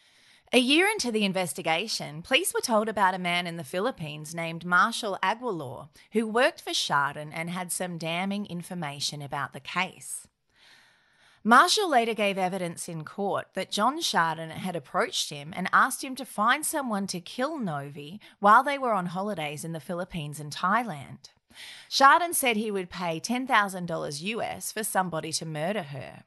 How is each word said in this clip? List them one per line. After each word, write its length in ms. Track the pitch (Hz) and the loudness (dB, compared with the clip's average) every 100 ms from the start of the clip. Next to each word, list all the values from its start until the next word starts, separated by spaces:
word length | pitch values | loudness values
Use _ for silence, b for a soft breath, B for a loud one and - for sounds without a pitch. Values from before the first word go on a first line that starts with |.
| b b b b b | b b b b b
A 60 | 247 | 2
year 300 | 247 302 392 | 4 4 4
into 240 | 427 240 | 0 -2
the 140 | 220 202 | 0 0
investigation, 960 | 190 180 - 165 165 214 - 147 151 | 0 -4 -4 -2 -2 -2 -6 -8 -12
police 320 | - 277 392 453 | -2 0 0 -2
were 40 | |
told 300 | - 220 220 | 0 0 2
about 240 | 214 185 | 2 2
a 60 | 185 | 2
man 260 | 180 175 175 | 0 -2 -2
in 120 | 165 | -8
the 60 | |
Philippines 720 | 147 180 180 175 151 151 151 | -6 -2 -2 -4 -10 -10 -10
named 320 | 170 165 165 175 | -8 -6 -6 2
Marshall 540 | 180 214 226 220 185 | 4 4 0 -4 0
Aguilar, 680 | 190 226 254 170 127 - 139 b b | 0 0 -2 -4 -6 -10 -14 b b
who 140 | 214 220 | -2 0
worked 320 | 220 285 339 | 2 2 0
for 140 | 392 | -6
Chardon 580 | 339 - 147 139 151 151 | -4 2 2 2 -4 -10
and 200 | 165 170 | -8 -6
had 200 | 180 180 | -6 -6
some 280 | - 180 170 | -4 -4 -4
damning 480 | 160 170 196 202 202 | -4 -2 -2 -4 -6
information 760 | 175 165 180 151 143 - 147 | -8 -8 -8 -6 -4 -6 -6
about 320 | 139 147 135 | -8 -6 -6
the 60 | 147 | -8
case. 640 | - 175 185 - - - - _ _ b b b b b b b b b | -6 -4 -4 -6 -14 -14 -14 _ _ b b b b b b b b b
Marshall 440 | 208 247 359 427 381 | 8 8 8 4 4
later 280 | 262 226 220 | 4 4 2
gave 240 | 202 190 | 0 2
evidence 500 | 180 185 175 170 - | 0 0 -4 -6 -8
in 160 | 165 151 | -8 -8
court 440 | - 196 143 - | -4 -2 -2 -4
that 180 | - 185 | -8 -4
John 300 | 202 226 311 | 2 2 2
Chardon 480 | 320 190 165 160 160 | 0 2 2 -2 -8
had 260 | 160 190 170 | -6 -4 -6
approached 540 | - 185 220 - - | -2 0 0 -2 -6
him 240 | 147 147 180 | -8 -10 -6
and 140 | 185 | 0
asked 320 | 185 247 - | 2 2 0
him 120 | 277 262 | -8 -8
to 100 | 240 | -8
find 400 | - 220 277 302 | 0 2 2 0
someone 400 | 311 254 202 196 | -2 -2 -2 -4
to 140 | 170 | -6
kill 380 | - - 277 320 | -8 -4 -4 -2
Novi 600 | 202 143 143 143 147 202 B B | -4 -6 -8 -12 -14 -16 B B
while 240 | 202 226 | 8 8
they 160 | 269 277 | 8 0
were 140 | 254 | 0
on 120 | 202 180 | 0 0
holidays 580 | 180 208 190 151 147 | -2 -4 -4 -4 -6
in 100 | 165 | -8
the 60 | 165 | -8
Philippines 600 | - 175 185 175 147 147 | -6 -6 -4 -6 -6 -8
and 120 | 151 | -10
Thailand. 800 | - 180 220 233 147 95 127 - _ _ B B B B | -2 0 0 -2 -10 -14 -18 -20 _ _ B B B B
Chardon 440 | - 269 320 349 | 8 10 10 6
said 240 | 330 254 214 | 2 2 2
he 140 | 220 | 0
would 180 | 196 180 | -2 -4
pay 300 | 175 180 160 | -4 -4 -4
ten 260 | - 240 262 | -2 -4 4
thousand 400 | 233 202 185 170 | 4 4 -2 -4
dollars 380 | 160 151 147 | -4 -4 -6
U 180 | 185 226 | -4 -4
S 300 | - - - | -4 -6 -8
for 120 | 214 | -6
somebody 480 | 214 196 180 160 160 | 0 0 0 -4 -4
to 120 | 156 160 | -6 -4
murder 380 | 151 165 208 | -4 -2 -2
her. 400 | 143 143 78 - | -6 -10 -12 -16